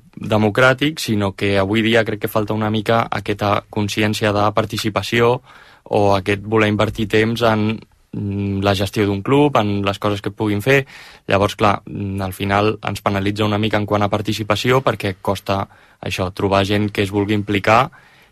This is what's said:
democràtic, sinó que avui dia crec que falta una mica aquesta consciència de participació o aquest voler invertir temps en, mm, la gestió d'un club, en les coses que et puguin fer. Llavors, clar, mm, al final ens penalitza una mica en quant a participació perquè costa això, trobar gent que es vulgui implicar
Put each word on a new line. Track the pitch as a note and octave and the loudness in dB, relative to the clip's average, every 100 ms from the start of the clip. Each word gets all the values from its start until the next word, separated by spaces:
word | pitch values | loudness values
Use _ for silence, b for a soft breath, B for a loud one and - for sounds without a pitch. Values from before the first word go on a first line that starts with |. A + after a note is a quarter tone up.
| - - | -6 -12
democràtic, | G#2 G#2+ G#2+ G2+ B2+ B2+ D3 D#3+ | -2 0 2 4 4 4 -2 -4
sinó | - G#2 G2 - | -2 -2 -2 -2
que | G2+ G2 | 0 0
avui | F#2+ A2 | 0 0
dia | A2 A2+ A2 | 2 2 2
crec | G#2 | -4
que | A2 | -4
falta | A2+ G#2 A2 | -2 -2 -2
una | G#2+ | -2
mica | A2 G2+ A2+ - | -2 2 0 0
aquesta | G#2 G2+ G2+ G#2 G2+ - | -4 -4 -2 0 0 -2
consciència | G#2+ G#2 - G#2+ G#2+ G#2+ | -4 -2 0 0 0 0
de | G#2 G#2 G#2 | 2 0 0
participació | G#2 A2 A2 G2 G2 A#2+ A#2 B2+ B B B B | -2 -4 -4 -4 -2 2 2 2 B B B B
o | - G#2+ G2+ G2 | -2 2 4 2
aquest | F#2+ G2+ | 0 -4
voler | G2+ A2 G#2+ | 0 2 2
invertir | G#2 G#2+ - G#2+ | 2 0 -2 0
temps | A2 A2 A#2 | 2 2 2
en, | A#2 A2 G#2+ A2+ - _ _ | 2 2 0 -2 -10 _ _
mm, | - G2+ G2+ G2+ G2 | -8 -4 -2 -2 0
la | G2 G2 | 0 0
gestió | G2 A2+ G2+ | -2 0 0
d'un | G2 | 0
club, | A2 C#3 D3 C3+ | 2 2 4 2
en | G#2 G2+ | 0 0
les | G2 G2 | -2 -2
coses | G#2 G2+ | -2 -2
que | G#2 | -6
et | - | -4
puguin | A2 G#2 | -2 0
fer. | C3+ C#3 C3+ B B B - | 2 0 0 B B B -2
Llavors, | G2 G2+ - | 0 0 2
clar, | G#2+ - - | 2 0 -4
mm, | G#2 G2+ G2 | -8 -6 -4
al | F#2+ | -6
final | F#2 G2 G2+ G#2+ G#2 | -4 0 2 2 0
ens | - G2+ | -6 -4
penalitza | G#2+ G2 G2 G#2 G#2+ | -2 0 -2 0 0
una | G#2 | 0
mica | G#2+ G#2+ | 0 -2
en | G2+ | 0
quant | G#2 | 0
a | G#2 | 0
participació | G#2 G#2 G#2+ G#2 G#2 B2 C3 | -2 -2 -4 -2 0 2 2
perquè | C3 G#2 G2+ F2+ | 2 -2 -4 -4
costa | - F#2+ - G2 G2+ b b b | -4 -4 -2 -4 -4 b b b
això, | - G#2 F#2 | -8 -4 -4
trobar | - G2+ G2 G2 | -2 2 2 2
gent | G#2 G#2 | 0 0
que | G#2+ | -2
es | G2 | -2
vulgui | G#2 G2+ | 0 0
implicar | G#2 G2+ G2+ G#2+ A2+ C3+ b b b b | -2 0 0 4 4 2 b b b b